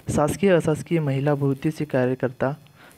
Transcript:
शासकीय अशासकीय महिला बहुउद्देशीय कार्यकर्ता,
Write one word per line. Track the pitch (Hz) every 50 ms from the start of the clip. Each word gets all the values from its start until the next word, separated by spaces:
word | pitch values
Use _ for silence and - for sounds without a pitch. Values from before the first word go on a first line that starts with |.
| - -
शासकीय | - 160 147 151 143 - 196 196
अशासकीय | 180 160 - 160 151 147 147 - 170 160
महिला | 156 139 135 135 139 147 147
बहुउद्देशीय | 139 143 139 139 135 - 156 156 - 151
कार्यकर्ता, | 147 - 131 123 127 127 - - 123 127 - 135 131 147 - - - - - - - -